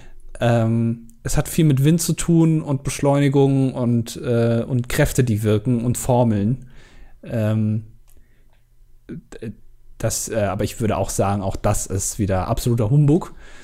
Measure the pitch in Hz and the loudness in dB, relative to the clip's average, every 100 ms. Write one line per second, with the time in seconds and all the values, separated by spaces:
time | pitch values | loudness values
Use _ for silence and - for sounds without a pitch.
0 | - - - - 117 117 113 117 117 113 | -20 -18 -14 -2 0 2 2 2 0 -4
1 | - - - - - - 156 131 143 170 | -10 -10 -2 0 0 2 4 4 4 2
2 | - 160 - 165 160 156 147 135 135 - | 0 -2 2 4 4 2 -2 -4 -4 -2
3 | 143 143 143 139 139 135 131 131 120 117 | 0 2 4 4 4 2 0 0 0 0
4 | 113 - 123 117 117 117 - 123 123 - | -2 -6 -2 0 2 0 0 -2 -2 0
5 | 143 - 123 104 107 107 127 120 120 117 | 0 2 0 2 2 0 2 0 0 -2
6 | - 120 117 104 101 131 - - - - | 0 2 2 2 0 -2 -6 -20 -20 -20
7 | - - - 117 107 107 107 107 107 - | -20 -18 -8 -2 0 0 0 -2 -6 -20
8 | - - - _ - _ _ _ - - | -20 -20 -20 _ -20 _ _ _ -20 -20
9 | - 165 - - 117 - - - - - | -18 -18 -16 -14 -14 -14 -20 -20 -20 -6
10 | 110 - - 110 98 104 101 - 107 92 | -4 -4 -4 -2 0 0 -4 -2 -2 0
11 | 95 - 98 101 95 90 104 104 - 92 | -2 0 0 0 -2 -2 0 -2 -2 -4
12 | - - 101 92 90 117 123 117 104 147 | -4 -2 0 0 -2 -2 0 0 2 4
13 | 143 165 - - - - | 4 4 0 -14 -18 -20